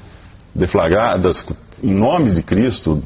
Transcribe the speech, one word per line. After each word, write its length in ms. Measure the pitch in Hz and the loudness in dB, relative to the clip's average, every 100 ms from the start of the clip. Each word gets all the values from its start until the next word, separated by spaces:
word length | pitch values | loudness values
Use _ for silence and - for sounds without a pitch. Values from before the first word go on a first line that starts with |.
| - - - - - | -20 -20 -20 -20 -12
deflagradas 920 | - 87 - 82 95 117 92 90 80 - - - - | -4 -2 0 2 2 2 0 0 -2 -4 -10 -16 -6
em 120 | - | -2
nome 400 | 95 120 170 131 | 0 2 2 2
de 100 | 85 | 0
Cristo, 580 | - 95 123 - - 76 | 0 0 0 -2 -2 -4